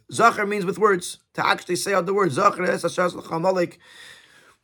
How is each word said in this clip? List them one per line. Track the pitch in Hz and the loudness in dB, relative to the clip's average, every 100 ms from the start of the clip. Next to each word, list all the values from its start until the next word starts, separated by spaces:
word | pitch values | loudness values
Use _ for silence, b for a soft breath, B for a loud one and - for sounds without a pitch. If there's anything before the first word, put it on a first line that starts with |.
| - | -8
Zachir | 143 226 220 202 | 2 4 4 -2
means | 208 180 | -2 -4
with | 180 | 0
words, | 208 185 - - _ - | 2 2 -4 -14 _ -2
to | - | -2
actually | 190 - 175 | -2 -2 -4
say | 196 | 0
out | 190 175 | -2 0
the | |
words. | 196 180 | 0 0
Zachir | 135 202 190 | 2 2 2
es | 180 175 | 0 0
asher | 170 - 180 | -2 -2 -2
lecha | - - 165 | -4 -6 -2
Amalek, | 185 185 165 - B B B B B B B B | 0 0 -2 -6 B B B B B B B B